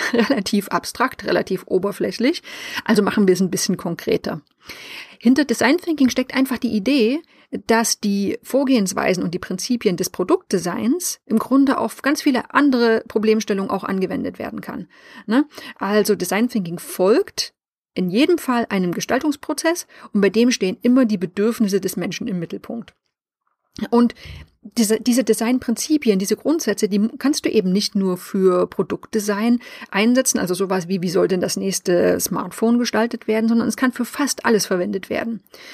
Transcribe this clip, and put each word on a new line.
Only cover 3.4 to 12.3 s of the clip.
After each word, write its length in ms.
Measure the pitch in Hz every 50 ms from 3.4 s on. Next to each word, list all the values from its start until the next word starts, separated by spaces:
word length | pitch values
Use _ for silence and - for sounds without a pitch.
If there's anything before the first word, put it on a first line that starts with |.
| 190 170
bisschen 260 | 190 175 - - 180
konkreter. 640 | - - 170 170 - - - - 170 - - - 151 - _ _ _ _ - - - - - - - - - - -
Hinter 260 | - 233 262 302 277
Design 320 | 277 226 - - 247 302
Thinking 320 | 349 - 349 311 285 262 247
steckt 240 | - 262 254 - -
einfach 240 | 262 262 - 247
die 180 | - - 226 -
Idee, 460 | 208 190 247 285 277 214 226 277 339 - _ _ _ _ _ - - -
dass 320 | - 226 226 226 - - -
die 400 | - 208 202 202 202 196 - -
Vorgehensweisen 840 | - - - 269 285 262 262 226 196 185 196 - - - 185 180 185
und 120 | 175 175
die 40 | 180
Prinzipien 560 | - - 185 - - - 247 233 - 202 175
des 140 | 160 175 170
Produktdesigns 1080 | - - 180 - 359 370 - - 202 175 170 175 170 - 214 233 320 359 - - - - _
im 100 | - 220
Grunde 400 | 220 - - 254 277 277 269 -
auf 240 | - 233 226 - -
ganz 220 | - 262 311 - -
viele 280 | 294